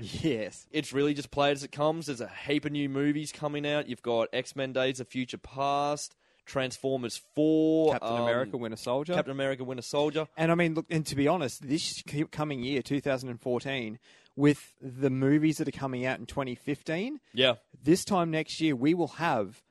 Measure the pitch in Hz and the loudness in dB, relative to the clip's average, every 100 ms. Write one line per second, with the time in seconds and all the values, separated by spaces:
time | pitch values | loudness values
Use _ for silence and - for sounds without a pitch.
0 | 110 - 165 113 95 - - 151 143 131 | -2 -2 0 0 -4 -10 -6 -4 -2 2
1 | 147 143 131 143 143 143 139 143 151 165 | 2 0 -2 2 2 2 -4 0 0 0
2 | 151 120 107 - - 147 147 147 143 135 | -4 -6 -8 -8 -2 -2 0 -2 -2 0
3 | 147 147 147 - 147 147 147 147 - 120 | 0 0 -6 -6 -6 -2 -2 -2 -2 -6
4 | 120 117 113 127 - 143 131 131 131 127 | 0 2 2 -2 -4 -6 -2 0 0 -2
5 | 123 131 127 104 - 135 139 143 143 147 | -6 -6 -6 -8 -10 -4 0 0 0 -2
6 | - - _ _ - 139 131 - 135 135 | -8 -16 _ _ -6 -2 -2 -2 -2 -2
7 | 117 - - - 156 156 156 160 156 127 | -2 -6 -4 2 4 6 4 6 4 2
8 | 113 117 120 120 123 123 113 110 - 131 | 0 0 2 2 0 -4 -6 -6 -2 -2
9 | 156 175 135 135 135 131 127 127 - 147 | 0 -2 -2 -2 -2 -2 -6 -8 -2 0
10 | 151 151 156 - 165 170 170 160 - 160 | 2 0 -4 0 2 4 2 0 -2 -4
11 | 147 139 143 180 131 - 139 156 - - | -2 2 2 2 -2 -6 -4 -2 -2 -8
12 | - 143 156 - 151 135 123 139 - 139 | -6 -6 -4 -4 -4 -4 -2 -2 0 -2
13 | 143 131 131 117 131 123 139 135 110 117 | 0 -2 -4 -6 -2 -2 -2 -4 -6 -10
14 | - - _ - 147 143 - _ 135 123 | -18 -20 _ 4 4 4 -2 _ -14 -2
15 | 139 131 135 151 156 156 139 - 135 127 | 0 2 4 6 4 2 -4 -4 -6 -2
16 | 131 123 117 143 131 120 - 143 - 160 | -2 -4 -6 -6 -6 -6 -6 -6 -4 -4
17 | 233 294 _ 113 127 117 _ - 139 180 | -4 -8 _ 2 2 2 _ -2 4 4
18 | - 196 170 160 156 - 160 127 143 175 | 4 2 2 0 -4 0 0 4 4 4
19 | 180 - 165 127 98 - _ | 0 -2 0 2 0 -8 _